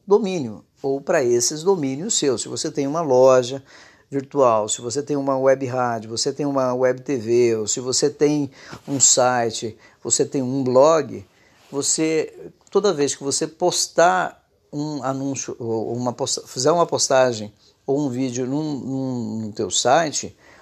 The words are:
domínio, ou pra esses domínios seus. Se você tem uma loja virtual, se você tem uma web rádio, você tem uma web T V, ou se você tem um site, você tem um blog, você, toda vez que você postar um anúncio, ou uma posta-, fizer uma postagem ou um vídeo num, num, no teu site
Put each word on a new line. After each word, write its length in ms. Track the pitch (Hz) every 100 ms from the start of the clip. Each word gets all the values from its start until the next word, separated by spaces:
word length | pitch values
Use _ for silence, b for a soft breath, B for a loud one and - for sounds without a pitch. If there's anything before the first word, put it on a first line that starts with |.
| -
domínio, 580 | 208 202 180 120 101 - _
ou 200 | 139 139
pra 220 | 139 170
esses 400 | 123 120 120 151
domínios 560 | 170 196 135 135 208 -
seus. 240 | 143 110
Se 40 | -
você 220 | 123 160
tem 160 | 151 139
uma 160 | 156
loja 640 | 156 127 131 127 120 135 - B B B B
virtual, 580 | 139 131 143 127 110 107
se 100 | -
você 220 | 120 123
tem 160 | 143 147
uma 180 | 139 135
web 300 | 135 135 131
rádio, 460 | 127 123 117 110
você 200 | 113 143
tem 140 | 135 147
uma 260 | 139 127 127
web 260 | 127 127
T 160 | 131 135
V, 380 | 107 120 120 110
ou 120 | 104
se 120 | -
você 280 | 123 123 147
tem 440 | - 147 147 135 B B B -
um 120 | 139
site, 760 | - - 123 123 117 - 113 - b b
você 200 | 127 -
tem 200 | 135 147
um 200 | 127 139
blog, 640 | 127 123 147 160 127 104 95 b b b b
você, 800 | 139 135 - 160 160 - - 170 - _
toda 240 | 202 202
vez 220 | 151 143 -
que 80 |
você 240 | 139 131 156
postar 1000 | - 180 - - - 170 185 156 - _ _ _
um 300 | 147 151 147
anúncio, 540 | 127 135 139 135 - -
ou 380 | 117 113 107 120
uma 180 | 123
posta-, 320 | 117 135 - -
fizer 260 | 135 135
uma 140 | 170 165
postagem 680 | 131 - 135 127 110 104 - b b -
ou 180 | 139 143
um 40 |
vídeo 360 | 123 131 120 127
num, 340 | 143 156 139
num, 600 | 123 135 131 123 110 110 110
no 40 |
teu 200 | 101 98
site 680 | - 123 147 160 - 95 - b b